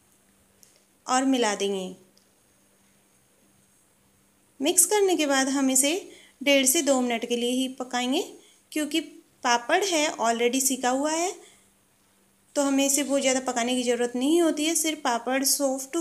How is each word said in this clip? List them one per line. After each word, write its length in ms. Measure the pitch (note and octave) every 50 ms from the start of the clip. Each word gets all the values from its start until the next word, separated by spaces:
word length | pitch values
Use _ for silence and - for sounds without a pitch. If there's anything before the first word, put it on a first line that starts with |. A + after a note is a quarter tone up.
| _ _ _ _ _ _ _ _ _ _ _ _ - _ _ _ _ _ _ _ -
और 180 | - B3+ B3+ C4+
मिला 300 | C4+ C4+ B3 A#3 G#3+ G3+
देंगे। 420 | G3 G3+ G3+ G3+ F#3+ F#3 F#3 F#3 - - _ _ _ _ _ _ _ _ _ _ _ _ _ _ _ _ _ _ _ _ _ _ _ _ _ _ _ _ _ _ _ _ _ _ _ _ _ _ _ _ _ _ _ _ _ _ _ _ _ _ -
मिक्स 260 | C4 D4+ F4+ - -
करने 300 | - G#4 G#4 G4+ F#4+ F4+
के 100 | D4 D#4
बाद 220 | C#4 C#4 C4+ C4+ C#4
हम 220 | C4+ C#4 C4+ C4
इसे 240 | C4 C4 C#4 C#4+ E4 G4+ - - - - - - _ -
डेढ़ 260 | B3+ C#4+ C#4 C#4 C4
से 160 | C4 - E4+ C#4
दो 180 | C#4 C#4 B3+
मिनट 260 | B3 B3 A#3+ A3+ A#3+
के 100 | A#3 A#3+
लिए 140 | A#3+ A#3+ A#3+ B3+
ही 160 | B3+ C4 B3+ C4
पकाएंगे, 480 | - B3+ B3+ - B3 B3 B3 C4+ F4 - - - - - - _ _ _ - -
क्योंकि 280 | D#4 D4+ D4 D4 E4 D4+ - - - - _ _ _ -
पापड़ 400 | B3 A#3+ A#3 A#3+ - D#4 F#4 G4+
है 220 | G4 F4 D4+ D4 D#4+
already 500 | - - G#3+ A3+ A#3 A3+ A#3+ A#3+ A#3 C4+ C4
सिका 280 | - C4+ B3 B3 B3 B3+
हुआ 200 | C4+ C#4+ D#4 D#4
है, 220 | E4 E4+ F#4+ G#4+ - - - - _ _ _ _ _ _ _ _ _ _ _ _ _ _ _ _ _ _ _ -
तो 80 | C#4+ C#4
हमें 220 | C#4 C#4 C4+ C#4
इसे 160 | C#4 C4+ D4 C#4+
बहुत 180 | B3 C#4 C#4
ज़्यादा 200 | B3 C4 C4 C4 C4
पकाने 320 | B3+ A#3+ A#3+ A#3 B3 B3+
की 80 | B3+ A#3+
ज़रूरत 300 | A#3+ A#3+ A#3 A#3+ A#3+ A#3+
नहीं 240 | B3 B3+ C#4+ D#4+ F4 E4+
होती 220 | D#4+ D4+ D4+ D4+
है। 80 | D#4+ E4+
सिर्फ 260 | E4 - D#4+ D#4 D#4
पापड़ 420 | - C4+ A#3+ A3+ A#3 B3 C4 C4+ C4+
सॉफ्ट 520 | C4+ - - C#4+ C4+ C4 C4+ C4+ - - E4+